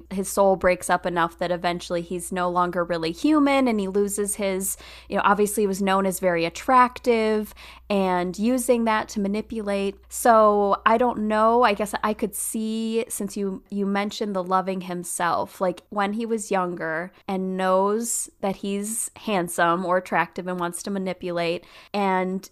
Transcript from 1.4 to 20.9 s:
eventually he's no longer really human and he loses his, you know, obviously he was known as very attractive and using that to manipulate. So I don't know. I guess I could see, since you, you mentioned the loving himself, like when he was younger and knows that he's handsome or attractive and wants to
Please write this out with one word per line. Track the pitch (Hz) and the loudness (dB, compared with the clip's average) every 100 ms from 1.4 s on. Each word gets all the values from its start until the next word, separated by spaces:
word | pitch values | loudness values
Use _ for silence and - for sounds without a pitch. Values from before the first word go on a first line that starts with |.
| 175 | -4
eventually | 175 175 175 - 175 | -2 -2 -4 -4 -6
he's | 170 180 - | -4 -8 -6
no | 185 180 | -4 -2
longer | 180 175 175 170 | 0 0 0 -2
really | 170 160 | -2 -4
human | 165 294 311 277 277 254 | 0 2 4 4 4 2
and | 214 | 2
he | 190 | 0
loses | 196 202 202 202 - | 0 0 -2 -4 -2
his, | 196 190 190 - - - - | -2 -2 -4 -8 -12 -20 -6
you | 196 | 0
know, | - | 2
obviously | 202 208 226 | 4 2 2
he | 202 | 0
was | 190 | 0
known | 196 190 196 | 0 2 2
as | 185 | 0
very | 185 170 165 | 0 0 -2
attractive | - - 254 247 - 247 226 220 214 208 - - - - | -4 2 4 4 2 0 2 2 0 -2 -10 -20 -14 -4
and | 202 190 180 180 180 | 0 2 0 -2 -2
using | 220 254 240 240 226 | 0 2 2 2 2
that | 214 - | 0 -2
to | 220 | -4
manipulate. | 196 208 220 226 202 202 196 196 - | -2 -2 -4 -6 -4 -2 -2 -6 -12
So | - 247 220 214 208 202 196 - | 0 6 8 8 6 4 2 4
I | 226 | 4
don't | 247 214 214 | 2 0 0
know. | 214 220 233 | 4 4 6
I | 240 | 4
guess | 202 208 - | 2 -2 -2
I | 214 | -2
could | 214 208 - | -2 -4 -4
see, | - 233 220 220 226 226 220 | -6 -4 -4 -4 -2 -2 -4
since | - 202 202 | -6 -6 -4
you, | 196 190 - | -4 -6 -8
you | 202 196 | -4 -2
mentioned | 202 208 - 208 190 | 0 -2 -4 -4 -4
the | |
loving | 180 190 185 190 | 0 0 0 -4
himself, | 185 175 175 - 175 107 - - | -6 -8 -6 -2 0 0 -4 -2
like | 185 180 - | -2 -2 -8
when | 202 202 | -4 -2
he | 214 226 | -2 -4
was | 226 208 | -4 -2
younger | 190 180 175 160 160 180 - - | -2 -2 -4 -4 -4 -6 -12 -6
and | 190 185 185 | -4 -2 -2
knows | 185 185 196 214 233 - - - | 2 4 2 0 -2 -6 -6 -6
that | 196 190 | -4 -4
he's | 202 202 208 226 - - | -4 -4 -4 -6 -8 -8
handsome | - 196 170 - 170 170 180 | -2 -2 -2 0 2 2 2
or | 185 | 0
attractive | 185 175 170 - 180 | 0 -2 -2 -4 -8
and | 180 | -4
wants | 175 175 | -4 -6
to | - | -6